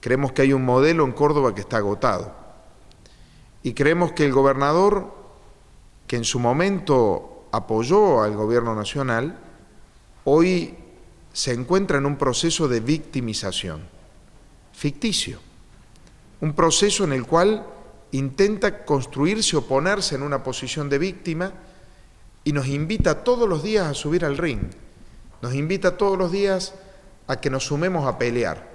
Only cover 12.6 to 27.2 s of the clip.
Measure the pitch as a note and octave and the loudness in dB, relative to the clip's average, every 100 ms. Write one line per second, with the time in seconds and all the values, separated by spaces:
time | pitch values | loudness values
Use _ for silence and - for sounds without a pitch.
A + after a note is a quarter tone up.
12.6 | D#3 A#2+ A2+ D#3 - C#3 A#2 G#2+ G2+ F2+ | 0 0 0 -2 -2 -6 -4 -4 -6 -6
13.6 | F#2 D#2 E2+ - - - - - - - | -6 -8 -12 -20 -20 -20 -20 -20 -20 -20
14.6 | - - D3 C#3 A#3 G3 - - - - | -20 -8 -6 -4 -4 -2 -4 -8 -18 -20
15.6 | - - - - - - - - D#3 D3 | -20 -20 -20 -20 -20 -20 -20 -6 -4 2
16.6 | E3 C#3+ G#3 G3 F#3 C3+ A#2+ E3 F#3+ G#3+ | 2 4 2 2 0 -2 0 2 4 2
17.6 | - - - - - C3+ C3+ C3 G3 G#3 | -4 -18 -20 -20 -8 -4 -4 0 0 2
18.6 | G#3 G3 - C#3+ A#2+ - D3+ G#3+ G#3+ D#3+ | -2 -4 -2 -2 -2 -2 0 0 0 -2
19.6 | B2 C3 E3 G#3 - C#3 C#3+ C#3 C3 B2 | 0 0 0 -2 -2 -6 -4 -6 -6 -8
20.6 | B2+ - C#3+ C#3 F3+ F3+ - D#3+ F#3 - | -8 -6 -2 -2 -2 -4 -6 -6 -6 -8
21.6 | - - - - - - - - - D3 | -20 -20 -20 -20 -20 -20 -20 -8 -4 -2
22.6 | C3 C#3 D#3+ A3 F3+ D3+ - B3 A#3 E3 | -2 -4 -4 2 2 2 2 2 2 0
23.6 | E3+ G#3+ E3+ C3+ D3 E3+ D#3 C#3+ E3 A2+ | 0 0 0 -2 -2 0 0 -2 -2 -2
24.6 | - - - - - - - - B2 C3 | -6 -8 -20 -20 -20 -20 -20 -12 -6 -4
25.6 | D3+ F#3+ F#3 F3 G3+ F#3+ F3+ F#3+ G3 F#3+ | -2 0 0 2 0 2 0 0 0 0
26.6 | F3+ - - - - - | -4 -12 -20 -20 -20 -20